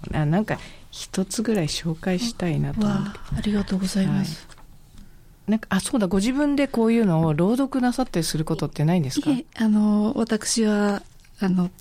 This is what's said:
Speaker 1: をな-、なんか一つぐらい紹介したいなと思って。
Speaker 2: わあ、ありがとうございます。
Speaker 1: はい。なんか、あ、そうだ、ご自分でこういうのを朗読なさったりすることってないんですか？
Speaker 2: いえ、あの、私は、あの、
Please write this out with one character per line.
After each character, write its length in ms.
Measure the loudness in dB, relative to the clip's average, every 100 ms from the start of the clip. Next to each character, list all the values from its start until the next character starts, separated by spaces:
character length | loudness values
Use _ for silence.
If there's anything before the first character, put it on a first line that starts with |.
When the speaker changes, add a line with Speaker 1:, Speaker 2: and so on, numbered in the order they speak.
| -4
Speaker 1:
を 40 |
な-、 120 | -2 2
な 140 | 2
ん 60 | 0
か 120 | -4 -8 -18 -18
一 360 | -16 -8 -4 -4
つ 160 | -2
ぐ 120 | 0
ら 100 | 0
い 40 | 0
紹 320 | -2 -4 -4
介 180 | -2 -2
し 160 | -4
た 140 | -4 -2
い 140 | 0
な 120 | -2
と 60 | 0
思 100 | 0
っ 40 |
て。 160 | 0 -4
Speaker 2:
わ 40 | -10 -6
あ、 20 | -4
あ 40 |
り 100 | 0
が 140 | -2 0
と 100 | -2
う 40 |
ご 80 | 0
ざ 140 | 0
い 60 | 2
ま 160 | 0
す。 240 | -2 -6 -14
Speaker 1:
は 80 | -20 -20 -20 -20 -20 -20 -20 -20 -10 -2
い。 40 |
な 60 | -2
ん 20 |
か、 80 | 0
あ、 120 | -2
そ 160 | 0 0
う 20 |
だ、 80 | 0
ご 120 | 2
自 120 | 2
分 240 | 2 2 2
で 140 | 0
こ 160 | 2 2
う 80 |
い 60 | 4
う 60 | 4
の 200 | 4 2
を 80 |
朗 240 | 2 2 2
読 240 | 0 0
な 100 | 0
さ 120 | 0
っ 60 | -2
た 120 | -2
り 20 |
す 140 | -2 -2
る 80 | -2
こ 100 | -2
と 120 | -4
っ 20 |
て 160 | 0 2
な 100 | 2
い 60 |
ん 20 |
で 60 | 0
す 100 | -2
か？ 120 | 0
Speaker 2:
い 80 | 0
え、 60 | -2 -2
あ 60 | 2
の、 460 | 4 4 4 2 0
私 480 | 0 -2 0 0
は、 400 | 2 2 2 -2 -6 -20 -20 -4
あ 80 | 0
の、 220 | 2 0 -4